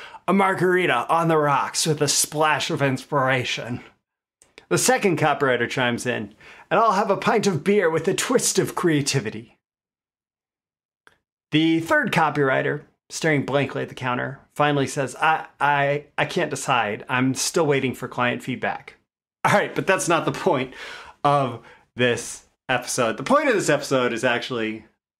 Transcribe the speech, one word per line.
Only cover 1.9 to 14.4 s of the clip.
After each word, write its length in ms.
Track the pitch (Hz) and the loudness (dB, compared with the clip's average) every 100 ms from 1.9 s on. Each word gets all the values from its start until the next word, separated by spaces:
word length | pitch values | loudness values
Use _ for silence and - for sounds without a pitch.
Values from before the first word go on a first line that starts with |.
| 151 | 0
a 60 | 143 | 0
splash 600 | - - 151 156 139 - | 0 -2 0 0 0 -2
of 120 | 151 | -2
inspiration." 1000 | 139 131 - 143 131 131 120 - 113 120 - _ _ _ _ _ _ - - | -2 -2 -2 0 2 0 -2 -6 -8 -10 -12 _ _ _ _ _ _ -16 -2
The 100 | 170 | 0
second 400 | - 254 208 143 | 2 2 2 2
copywriter 500 | 151 139 139 120 117 | 2 2 2 2 0
chimes 380 | - 123 117 123 | 0 0 0 -4
in, 280 | 117 104 - - - - | -6 -6 -14 -20 -16 -2
"And 100 | 180 | 2
I'll 120 | 226 | 4
have 180 | 190 202 | 2 0
a 60 | 180 | 0
pint 280 | - 208 202 | 2 2 2
of 160 | 156 | 0
beer 280 | 196 202 170 | 2 2 2
with 180 | 160 190 | 0 -2
a 60 | |
twist 440 | - - 247 - - | -2 0 0 2 0
of 160 | 151 | -2
creativity." 840 | - 175 147 135 139 107 107 120 _ _ _ _ _ _ _ _ _ _ _ _ _ _ _ _ _ _ _ - | 0 2 2 0 -2 -4 -10 -16 _ _ _ _ _ _ _ _ _ _ _ _ _ _ _ _ _ _ _ -2
The 300 | 151 160 165 | 2 4 2
third 300 | 160 302 220 | 2 0 2
copywriter, 760 | 175 156 147 135 135 139 147 - _ - | 2 2 2 2 2 0 -4 -10 _ -14
staring 340 | - 165 143 | -2 2 2
blankly 380 | - 139 131 135 | 2 0 0 -4
at 80 | 127 | -8
the 40 | |
counter, 460 | - 131 123 131 131 | -6 -4 -4 -4 -10